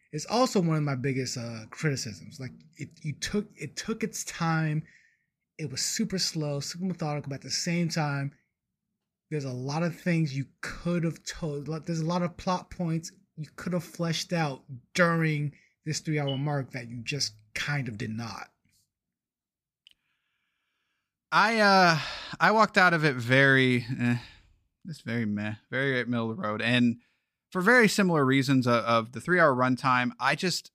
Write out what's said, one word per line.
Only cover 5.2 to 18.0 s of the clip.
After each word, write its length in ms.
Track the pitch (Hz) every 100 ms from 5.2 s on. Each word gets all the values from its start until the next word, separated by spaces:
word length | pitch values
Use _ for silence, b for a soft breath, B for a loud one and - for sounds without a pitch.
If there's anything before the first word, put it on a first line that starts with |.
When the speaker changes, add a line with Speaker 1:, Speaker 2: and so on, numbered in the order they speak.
| b _ _ -
Speaker 1:
It 120 | 151
was 100 | 127
super 380 | - - 202 190
slow, 420 | - 165 147 143
super 240 | - 170
methodical, 460 | 185 175 156 147 135
but 60 | 135
at 60 |
the 80 | 131
same 380 | - 175 170 165
time, 440 | 165 147 139 139 - _ _ _ _ _ _ _ _ -
there's 140 | 151
a 80 | 135
lot 300 | 123 131 151
of 160 | 170 -
things 380 | 180 165 156 135
you 100 | 135 _
could 420 | - - 170 175
have 200 | 165 143
told, 440 | - - 160 147 143
like, 180 | 160 160
there's 140 | 165
a 60 | 160
lot 160 | 175
of 140 | 175 -
plot 340 | - - -
points 400 | - 170 160 165 - _ -
you 120 | 151 -
could 160 | -
have 120 | 175
fleshed 480 | - - 170 160 -
out 300 | 175 156 131 - 127 -
during 580 | - 170 165 160 151 147 b b _
this 160 | - 147
three-hour 360 | - 151 139 135
mark 340 | 147 143 131
that 160 | 131 117
you 140 | 123
just 320 | 113 143 - - _
kind 340 | - - 143 123
of 100 |
did 120 | 101